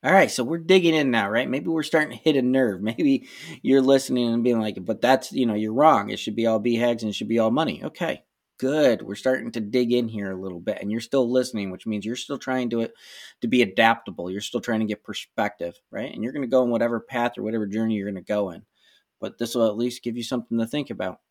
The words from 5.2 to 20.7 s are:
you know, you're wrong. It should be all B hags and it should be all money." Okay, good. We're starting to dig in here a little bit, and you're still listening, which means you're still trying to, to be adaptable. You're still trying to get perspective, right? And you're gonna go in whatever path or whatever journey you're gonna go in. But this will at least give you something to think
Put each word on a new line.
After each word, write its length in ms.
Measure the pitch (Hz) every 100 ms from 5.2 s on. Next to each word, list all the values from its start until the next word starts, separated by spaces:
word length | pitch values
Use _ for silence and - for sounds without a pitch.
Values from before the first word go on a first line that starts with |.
| -
you 140 | - 120
know, 100 | 104
you're 180 | 107
wrong. 360 | 113 156 127 101
It 100 | 104
should 160 | - 107
be 120 | 113
all 120 | 113
B 160 | 113 113
hags 280 | 120 117
and 60 | 110
it 40 |
should 140 | 101 110
be 120 | 113
all 120 | 110
money." 320 | 127 156 -
Okay, 400 | 147 - 165 - _ _ _ _
good. 440 | 131 151 147 110
We're 140 | 107 104
starting 360 | 131 131 120
to 60 | 117
dig 320 | 104 123 120
in 160 | 123 117
here 240 | 110 98
a 80 | 92
little 200 | 95 87
bit, 180 | 90 104
and 100 | 101
you're 100 | 110
still 280 | - 139 120
listening, 420 | 127 123 113 98
which 160 | 92 113
means 180 | 107 101
you're 100 | 123
still 220 | - 139
trying 320 | - 127 123
to, 200 | 117 113 - - - - _
to 60 | 117
be 160 | 127
adaptable. 680 | 110 - 113 113 - 92 90
You're 100 | 95
still 200 | - 117
trying 200 | - 113
to 40 | 107
get 180 | 104
perspective, 760 | - 101 - - 104 - 85 - _
right? 240 | 104 117
And 100 | -
you're 80 | 110
gonna 140 | 147 127
go 180 | 127
in 60 | 123
whatever 300 | 117 117 117
path 400 | 113 123 120 117
or 20 |
whatever 240 | 107 113 104
journey 300 | 107 113 107
you're 140 | 101
gonna 120 | 98
go 300 | - 104 98
in. 100 | 85 _ _ _ _ _ _
But 200 | 104 -
this 160 | 117 123
will 120 | 113
at 100 | 104
least 260 | 123 120
give 120 | 120 117
you 60 |
something 380 | 117 123 117 117
to 80 |
think 240 | 113